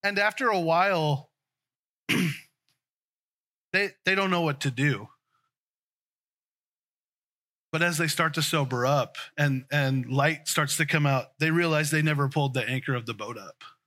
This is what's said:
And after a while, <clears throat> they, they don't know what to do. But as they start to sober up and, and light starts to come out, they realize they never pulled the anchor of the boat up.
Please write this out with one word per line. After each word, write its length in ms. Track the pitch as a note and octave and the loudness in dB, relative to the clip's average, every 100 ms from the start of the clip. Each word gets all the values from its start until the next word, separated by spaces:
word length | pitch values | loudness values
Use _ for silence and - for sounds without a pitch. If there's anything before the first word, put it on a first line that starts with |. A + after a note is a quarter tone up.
And 160 | G3+ G3+ | -2 0
after 300 | G#3 G#3+ B3+ | 0 2 0
a 120 | G3+ | 2
while, 680 | E3 E3 F#3+ F#3 D3+ C#3 - _ _ _ _ | 2 2 2 2 2 0 -4 _ _ _ _
<clears throat> 360 | _ _ _ - | _ _ _ -4
they, 1800 | - F3 C3+ - _ _ _ _ _ _ _ _ _ _ _ _ F#3+ G3 - | -2 0 -4 -12 _ _ _ _ _ _ _ _ _ _ _ _ -2 -2 -4
they 100 | - | 0
don't 160 | F#3+ G3 | 2 2
know 120 | F3+ | 2
what 180 | D#3+ C#3 | 0 -2
to 100 | C#3+ | -4
do. 380 | B2 C#3+ A2+ A2 _ _ _ _ _ _ _ _ _ _ _ _ _ _ _ _ _ _ _ _ _ _ _ _ _ _ D#3+ | 0 0 0 -6 _ _ _ _ _ _ _ _ _ _ _ _ _ _ _ _ _ _ _ _ _ _ _ _ _ _ 0
But 60 | |
as 160 | F3 D#3+ | 0 0
they 80 | E3 | -2
start 260 | - D#3+ | 0 -2
to 80 | D3+ | 0
sober 440 | D3+ E3 C3+ B2 B2 | -2 0 -2 0 2
up 300 | C#3+ A#2+ - - - | 2 0 -6 -16 -2
and, 300 | D3 C3 B2+ | 0 0 -2
and 400 | C#3+ C3+ C3+ A#2+ | -2 0 0 0
light 380 | C3+ C#3+ D3+ - | 0 0 0 -4
starts 300 | - D3 - | -2 -2 -2
to 80 | D3+ | 0
come 180 | D#3 | 2
out, 340 | D3 C3+ - _ | 2 0 -2 _
they 120 | D#3+ | 0
realize 400 | D#3+ E3+ D#3 D3+ | 2 2 2 2
they 100 | D#3 | 2
never 260 | D3+ D3+ C#3 | 2 2 0
pulled 280 | C#3+ C#3+ | 0 0
the 120 | C3 A2 | -2 -4
anchor 280 | C3 C3 | -4 -4
of 100 | B2+ | -6
the 80 | A2+ | -4
boat 240 | G#2 G#2+ A#2 | -10 -10 -10
up. 280 | F#2 - - - | -14 -20 -20 -20